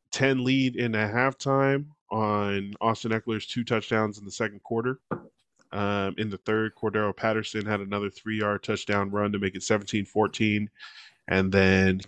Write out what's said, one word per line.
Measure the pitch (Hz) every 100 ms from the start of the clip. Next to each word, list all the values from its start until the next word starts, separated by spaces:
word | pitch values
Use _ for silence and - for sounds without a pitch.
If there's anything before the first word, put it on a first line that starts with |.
| _
ten | - 135 135
lead | 127 135 131 120
in | 120
a | 107 107
halftime | 113 131 131 139 135 135 139 147 - -
on | 110 107 104 101 101 101 104
Austin | 113 110 117
Eckler's | 110 117 110 -
two | -
touchdowns | 117 113 - 110 107 104
in |
the | 101
second | - 110 101
quarter. | - 113 120 135 - - - _ _ _ _
Um, | 101 101 101 98 -
in | 107
the | 98
third, | - 110 110 -
Cordero | 110 107 104 95
Patterson | 113 110 107 110 104
had | 104
another | 98 101 101
three-yard | - 110 107 104 101
touchdown | - 104 - 101 101
run | 101 104
to | 104
make | 98 92
it |
seventeen | - 107 101 110
fourteen. | 98 104 104 - 110 104 104 - - - - _ -
And | 95 95
then | 98 95 95 95 95